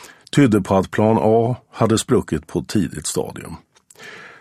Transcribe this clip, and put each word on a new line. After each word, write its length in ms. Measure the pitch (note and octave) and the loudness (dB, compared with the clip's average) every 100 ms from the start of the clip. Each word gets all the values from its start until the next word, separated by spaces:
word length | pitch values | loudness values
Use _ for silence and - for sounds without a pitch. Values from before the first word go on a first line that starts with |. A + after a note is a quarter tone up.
| - - - | -20 -20 -4
tydde 260 | - C#3 G#2 | 2 4 4
på 160 | F#2 F#2+ | 2 0
att 140 | F2+ | 0
plan 280 | - G#2+ A2 | 0 2 2
A 360 | G#2+ A2+ A#2 B2 _ | 2 2 0 -4 _
hade 260 | - A2 A2+ | -2 0 0
spruckit 480 | - A2+ - D#2+ - | 2 0 0 -6 -4
på 120 | F2 | -8
ett 100 | - | -2
tidigt 380 | A2 D#2+ - - | -2 -2 -6 -8
stadium. 500 | - - - - E2+ _ _ _ - - - - - | -6 -6 -10 -14 -16 _ _ _ -20 -20 -20 -20 -20